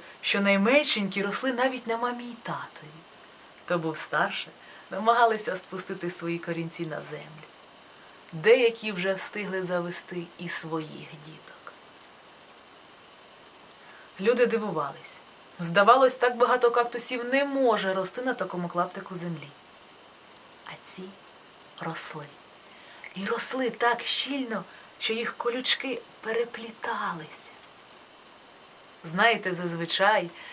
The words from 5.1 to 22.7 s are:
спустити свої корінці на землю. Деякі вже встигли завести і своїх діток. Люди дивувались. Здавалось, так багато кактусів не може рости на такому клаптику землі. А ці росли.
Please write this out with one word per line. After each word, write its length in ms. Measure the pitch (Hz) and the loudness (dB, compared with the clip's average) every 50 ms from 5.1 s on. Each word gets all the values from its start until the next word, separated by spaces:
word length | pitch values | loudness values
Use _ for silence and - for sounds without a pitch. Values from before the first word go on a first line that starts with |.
| 233 233 240 226 220 214 - - 185 | 6 6 6 6 4 2 -2 -4 -4
спустити 540 | 175 - - - 190 180 - 196 175 - 175 | -6 -6 -8 -8 -8 -8 -8 -8 -8 -6 -6
свої 280 | 175 - 170 170 170 170 | -6 -6 -4 -4 -4 -4
корінці 480 | 170 - 170 160 170 165 - - 170 | -4 -6 -6 -4 -4 -4 -4 -6 -6
на 160 | 160 151 - 143 147 | -6 -6 -8 -10 -10
землю. 360 | 151 147 - - - - - - - - - - - - - - - - - - - - - - - | -12 -12 -14 -14 -18 -20 -20 -20 -20 -20 -20 -20 -20 -20 -20 -20 -20 -20 -20 -20 -20 -20 -18 -14 -8
Деякі 600 | 160 156 214 233 262 247 226 226 - - 214 208 | 2 6 8 8 8 8 4 2 0 -4 -6 -4
вже 220 | 175 185 196 190 | -2 0 0 -2
встигли 480 | 190 - - - 208 208 180 190 190 190 | -2 -4 -8 -8 -6 -6 -4 -4 -4 -4
завести 600 | 170 180 175 175 175 175 - - - 190 180 170 - - - | -2 -2 -2 -2 -4 -6 -8 -10 -10 -10 -10 -10 -10 -12 -12
і 100 | 175 175 | -8 -6
своїх 600 | - - - 160 156 160 156 151 147 - - - - 151 147 | -6 -6 -6 -4 -6 -6 -6 -6 -10 -14 -16 -16 -18 -18 -18
діток. 460 | 160 156 151 - - - - - - - - - - - - - - - - - - - - - - - - - - - - - - - - - - - - - - - - - - - - - - - - - - - - - - - - | -18 -20 -20 -20 -20 -20 -18 -18 -20 -20 -20 -20 -20 -20 -20 -20 -20 -20 -20 -20 -20 -20 -20 -20 -20 -20 -20 -20 -20 -20 -20 -20 -20 -20 -20 -20 -20 -20 -20 -20 -20 -20 -20 -20 -20 -20 -20 -20 -20 -20 -20 -20 -20 -20 -20 -20 -18 -10 0
Люди 260 | 190 220 254 247 247 | 2 4 6 6 6
дивувались. 680 | 226 226 220 214 208 170 156 143 139 147 - - - - - - - - - - - - - | 4 4 2 0 -2 -2 -2 -2 -2 -4 -10 -14 -16 -16 -16 -18 -20 -20 -20 -20 -18 -12 -8
Здавалось, 560 | 175 165 170 202 202 214 247 262 269 254 247 | -6 2 4 6 10 10 10 10 8 6 6
так 220 | - - 247 233 | 4 2 2 4
багато 340 | 226 247 226 240 254 - 240 | 4 4 4 6 6 4 4
кактусів 540 | 233 240 233 233 - 240 - - 254 247 233 | 6 4 2 2 0 -6 -4 -4 -4 -4 -2
не 200 | 240 254 269 285 | 0 2 2 2
може 500 | 277 277 277 269 240 214 190 180 190 185 | 2 2 2 4 4 4 4 2 0 0
рости 280 | 190 190 185 - - 254 | -2 -2 -4 -4 -4 -4
на 120 | 262 254 | -4 -2
такому 340 | - 190 185 - 180 175 170 | -4 -4 -6 -6 -6 -6 -4
клаптику 460 | - 175 175 180 - 196 190 - 185 | -2 -2 -2 -2 -4 -10 -12 -10 -10
землі. 340 | 170 165 175 165 156 139 139 - - - - - - - - - - - - - - - - - - - - - - - | -8 -8 -8 -8 -8 -10 -14 -18 -20 -20 -20 -20 -20 -20 -20 -20 -20 -20 -20 -20 -20 -20 -20 -20 -20 -20 -20 -20 -20 -18
А 40 | - - - - | -18 -12 -8 -6
ці 200 | - - - 185 190 196 - - - - - - - - - - - - - | -6 -4 -6 -8 -12 -14 -18 -20 -20 -20 -20 -20 -20 -20 -20 -20 -20 -16 -10
росли. 460 | - 165 156 - - - - 156 147 143 - - - - - - - - | -8 -6 -4 -4 -4 -4 -6 -10 -14 -14 -18 -20 -20 -20 -20 -20 -20 -20